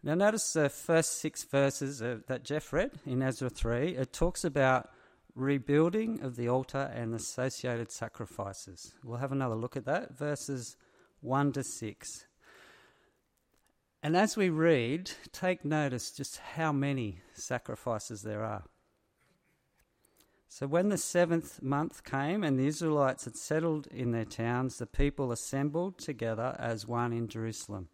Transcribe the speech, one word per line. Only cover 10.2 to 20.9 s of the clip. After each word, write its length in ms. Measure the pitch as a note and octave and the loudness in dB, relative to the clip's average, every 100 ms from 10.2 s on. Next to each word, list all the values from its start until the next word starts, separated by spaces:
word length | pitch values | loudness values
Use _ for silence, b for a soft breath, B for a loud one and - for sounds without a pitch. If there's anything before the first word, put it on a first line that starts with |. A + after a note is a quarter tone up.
| D3 D3 - C3+ A#2 - b b b b | -4 -4 -4 -6 -6 -14 b b b b
one 320 | B2 C3 C#3+ | -2 2 2
to 100 | C3 | 0
six. 640 | - - A2 - - - - _ B B B B B B B B _ _ _ _ _ _ _ _ | -6 -6 -8 -10 -14 -14 -18 _ B B B B B B B B _ _ _ _ _ _ _ _
And 140 | D3 F3 | 2 4
as 200 | G#3 A3 | 4 4
we 120 | F#3 | 2
read, 640 | D#3 E3 C#3+ A#2 D#3 F#3 - - | 6 6 6 4 -2 -4 -12 -14
take 340 | - F#3 F3+ | -2 0 0
notice 460 | D3 D#3 C#3+ B2+ - | 2 2 2 -2 -6
just 280 | - C#3 - | -8 -10 -10
how 340 | - D#3 D#3+ | -10 -2 2
many 480 | C#3+ C#3 C3+ A2 E2+ - | 2 2 0 -2 -6 -16
sacrifices 880 | - - B2 - A#2 - A2 - G#2+ | -14 -4 -4 -4 -6 -2 -2 -4 -10
there 200 | A2 G#2+ | -6 -4
are. 220 | A2 G#2 E2+ _ _ _ _ _ _ _ _ _ _ _ _ _ b b b b b | -4 -6 -10 _ _ _ _ _ _ _ _ _ _ _ _ _ b b b b b
So 160 | - C#3 | -8 0
when 220 | D#3+ | 2
the 80 | G3 | 4